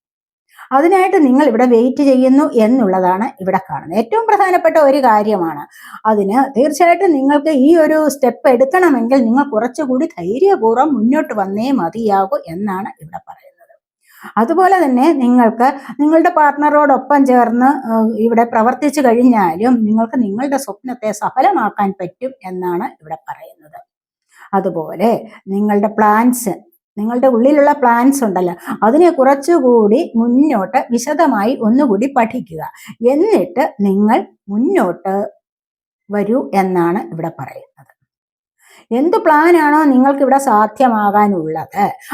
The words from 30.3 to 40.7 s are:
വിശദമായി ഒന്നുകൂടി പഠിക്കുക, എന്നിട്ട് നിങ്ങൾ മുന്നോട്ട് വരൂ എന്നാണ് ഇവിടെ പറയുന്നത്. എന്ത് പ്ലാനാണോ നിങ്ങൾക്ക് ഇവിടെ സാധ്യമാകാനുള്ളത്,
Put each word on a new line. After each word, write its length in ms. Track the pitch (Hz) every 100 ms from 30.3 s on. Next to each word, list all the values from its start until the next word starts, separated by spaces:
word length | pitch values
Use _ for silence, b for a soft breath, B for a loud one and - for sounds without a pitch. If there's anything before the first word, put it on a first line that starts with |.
| 247 311 240 277 254 294
വിശദമായി 640 | 240 294 302 320 226 208 262
ഒന്നുകൂടി 520 | 214 247 285 202 269 277
പഠിക്കുക, 540 | 226 247 180 160 147 B B B 233
എന്നിട്ട് 680 | 285 415 349 180 240 302 -
നിങ്ങൾ 440 | 202 196 208 269 392 _ -
മുന്നോട്ട് 680 | 202 277 381 196 175 196 196 208 - _ _ _ _ _ _ -
വരൂ 400 | 208 202 247 285
എന്നാണ് 600 | 196 190 180 170 185 -
ഇവിടെ 180 | 165 160 -
പറയുന്നത്. 320 | 131 - - _ 135 _ _ _ _ _ _ _ b b b
എന്ത് 260 | 226 311 466
പ്ലാനാണോ 680 | 370 302 320 349 302 302
നിങ്ങൾക്ക് 360 | 311 254 269 277
ഇവിടെ 180 | 269 269
സാധ്യമാകാനുള്ളത്, 1500 | 277 214 214